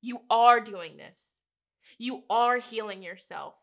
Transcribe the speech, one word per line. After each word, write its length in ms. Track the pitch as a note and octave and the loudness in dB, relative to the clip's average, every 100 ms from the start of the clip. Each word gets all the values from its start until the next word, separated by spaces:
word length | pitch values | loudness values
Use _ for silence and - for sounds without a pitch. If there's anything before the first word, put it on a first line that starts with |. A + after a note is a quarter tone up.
You 180 | A#3 A#3+ _ | -10 -12 _
are 300 | A3+ A#3+ A#3+ | 6 6 6
doing 360 | A3 F#3+ E3 D3 | 2 -12 -12 -14
this. 380 | - - - _ _ _ _ _ _ _ | -20 -20 -20 _ _ _ _ _ _ _
You 240 | A#3+ C4 - | -10 -10 -2
are 300 | A3 A#3+ B3 | 0 2 0
healing 440 | A#3+ A3+ G#3+ F#3+ | -2 -8 -8 -12
yourself. 520 | F3+ F3+ - E3+ C3+ _ | -14 -18 -14 -14 -14 _